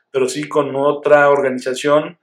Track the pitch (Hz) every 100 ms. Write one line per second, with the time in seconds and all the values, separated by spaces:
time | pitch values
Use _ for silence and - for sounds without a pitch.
0 | _ 135 127 147 147 151 139 131 143 143
1 | 147 147 143 143 127 127 127 127 147 151
2 | 170 -